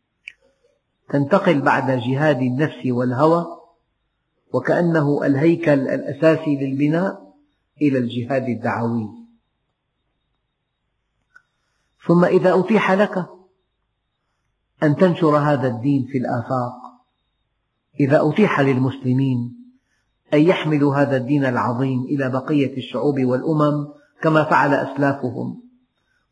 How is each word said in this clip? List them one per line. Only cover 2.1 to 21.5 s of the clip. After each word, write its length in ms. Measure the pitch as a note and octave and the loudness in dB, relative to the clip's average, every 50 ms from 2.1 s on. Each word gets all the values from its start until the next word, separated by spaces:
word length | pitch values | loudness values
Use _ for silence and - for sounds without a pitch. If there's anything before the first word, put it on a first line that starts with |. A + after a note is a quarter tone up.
| C3 C3+ D3+ D#3 D3 C3 C3 | -2 0 0 0 0 0 0
النفس 440 | B2+ B2 B2+ D#3 C#3+ - - - | -2 -2 -2 -2 -4 -4 -6 -6
والهوى، 600 | C3 B2 A#2+ B2+ B2+ B2 A#2+ D3 D#3+ D#3+ E3+ E3+ D#3+ - - - _ _ _ _ _ _ _ _ _ _ _ _ _ _ _ _ _ - | -4 -2 -2 -2 -2 0 2 2 2 2 2 -2 -4 -10 -16 -20 _ _ _ _ _ _ _ _ _ _ _ _ _ _ _ _ _ -6
وكأنه 720 | B2+ B2 - D3+ D#3+ F3 E3+ E3 E3 D3 C#3+ C#3+ - - | -4 0 0 0 2 2 2 2 2 2 0 0 0 0
الهيكل 640 | C#3+ C#3 C3 D3 E3+ E3+ E3 - D3+ D3 C3+ C3 - | 0 0 2 4 2 2 2 2 2 2 2 2 -2
الأساسي 680 | - C3+ - - - - D#3+ D#3+ D#3+ D#3 - D#3 C#3+ | -4 -4 -6 -8 -4 0 2 2 2 2 0 -2 -2
للبناء، 800 | C3+ C#3 C3+ C3+ C#3 D3 D3 D#3 E3 F#3 G3 F#3+ - - - _ _ _ _ _ _ _ _ _ - D3+ | -2 -2 -4 -2 0 0 0 0 0 -2 -2 -6 -8 -16 -20 _ _ _ _ _ _ _ _ _ 0 0
إلى 160 | D3 C3 C3 | 2 2 2
الجهاد 500 | A#2+ A#2 A#2 B2 A#2 A#2+ C#3 C3+ A#2+ B2 | -2 -2 -4 -6 -6 -2 -2 -2 -2 -2
الدعوي. 600 | A#2 G#2+ - A#2+ G2+ G#2 A#2 A#2 A#2 A#2 G#2+ G#2 G2 - - _ _ _ _ _ _ _ _ _ _ _ _ _ _ _ _ _ _ _ _ _ _ _ _ _ _ _ _ _ _ _ _ _ _ _ _ _ _ _ _ _ _ - _ _ _ _ _ _ _ _ _ _ _ _ - | -4 -4 -4 -4 -4 -2 -2 -2 -2 -4 -4 -6 -10 -16 -20 _ _ _ _ _ _ _ _ _ _ _ _ _ _ _ _ _ _ _ _ _ _ _ _ _ _ _ _ _ _ _ _ _ _ _ _ _ _ _ _ _ _ -20 _ _ _ _ _ _ _ _ _ _ _ _ 0
ثم 180 | - E3+ F3 F3 | 2 4 4 4
إذا 360 | F3 F3 F#3 D#3 F#3 E3+ F#3 | 4 2 4 4 4 2 2
أتيح 320 | F3+ - A3 G3+ - - F#3+ | 2 2 2 2 2 2 2
لك 340 | F#3+ G#3 G3 - F#3 F3 - - - _ _ _ _ _ _ _ _ _ _ _ _ _ _ _ _ _ _ _ _ _ _ _ _ _ _ _ - - | 2 0 0 -2 -6 -8 -8 -12 -20 _ _ _ _ _ _ _ _ _ _ _ _ _ _ _ _ _ _ _ _ _ _ _ _ _ _ _ -2 0
أن 140 | D3+ D3 | 0 2
تنشر 400 | - F#3+ F#3 E3 C#3 F3 D3+ D3 | 4 2 2 2 2 2 2 2
هذا 320 | D3 C#3+ D3+ D3 C3 C3 B2+ | 2 2 2 0 0 0 -2
الدين 360 | A#2+ A2+ A2+ C#3+ C#3+ C3+ B2 | -4 -2 -2 0 0 0 0
في 140 | - - C3 | -2 -4 -4
الآفاق، 560 | A#2+ - B2 B2 A2+ - C3+ B2+ B2 B2 - - - - - _ _ _ _ _ _ _ _ _ _ _ _ _ _ _ _ _ _ _ _ - | -4 -4 -4 -4 -4 -4 -4 -4 -4 -6 -8 -14 -18 -20 -20 _ _ _ _ _ _ _ _ _ _ _ _ _ _ _ _ _ _ _ _ -2
إذا 280 | C#3+ B2+ C#3+ C#3+ - D3+ | 0 2 2 2 2 2
أتيح 320 | D3 - G#3+ F3+ - - | 2 2 2 2 2 2
للمسلمين 960 | C#3 C3+ C3 B2 B2+ C3 B2 - - C3 B2+ C3 C3+ C3+ B2+ A#2+ A#2+ A#2+ - - - - _ _ _ _ _ _ _ _ _ _ _ - - | 2 2 2 0 0 -2 -4 -4 -4 -2 0 0 0 0 0 -2 -4 -6 -10 -16 -20 -20 _ _ _ _ _ _ _ _ _ _ _ 0 2
أن 60 | D3+ | 4
يحملوا 560 | D3+ E3+ F3+ - - D#3 D#3 D3 C#3+ C#3+ C3+ | 4 4 4 2 0 -2 0 2 2 2 2
هذا 200 | C#3+ C#3+ B2 C3+ | 2 2 2 0
الدين 280 | C3 A#2+ A#2+ D3 D3 C3+ | -2 0 0 0 0 2
العظيم 600 | C3 | 0